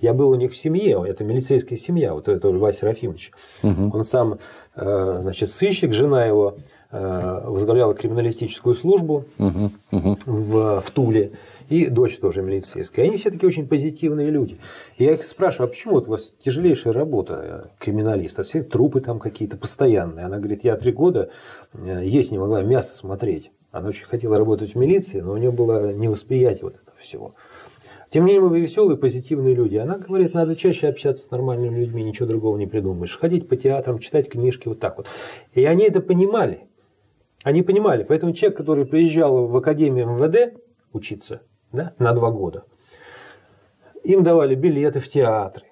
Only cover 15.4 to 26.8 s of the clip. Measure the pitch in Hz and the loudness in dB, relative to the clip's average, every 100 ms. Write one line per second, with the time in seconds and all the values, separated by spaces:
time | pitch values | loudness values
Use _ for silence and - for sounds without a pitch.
15.4 | 190 - 123 - 226 196 - 110 - _ | -2 0 -4 -4 0 0 0 -6 -8 _
16.4 | - 131 175 135 117 113 156 120 90 73 | -4 0 2 2 0 -2 0 -2 -4 -8
17.4 | 78 80 - _ - 104 107 104 82 - | -10 -14 -18 _ -4 -2 0 -2 -4 -8
18.4 | - 160 - - 202 135 123 113 110 - | -6 -6 -4 0 2 2 -2 -6 -8 -8
19.4 | 107 101 - - 135 104 85 80 90 101 | -10 -8 -12 0 2 4 0 -8 -10 -8
20.4 | 104 104 120 110 - - 170 120 - - | -6 -2 -2 0 -2 2 2 2 -4 -8
21.4 | - - - 104 92 92 92 131 123 101 | -20 -20 -20 -14 -8 -6 0 0 0 -2
22.4 | 98 107 95 127 - - 98 98 113 80 | -2 0 2 0 -2 -14 -12 -6 -4 -4
23.4 | - _ _ - 95 98 - 120 113 107 | -8 _ _ -10 -8 -10 -8 -6 0 2
24.4 | 110 104 107 117 131 196 185 98 87 104 | 2 0 -2 0 2 2 0 -8 -6 -2
25.4 | 123 120 117 110 104 101 110 101 - 131 | -2 0 0 2 0 -2 -2 -2 -2 2
26.4 | 123 101 95 - | 2 2 -8 -14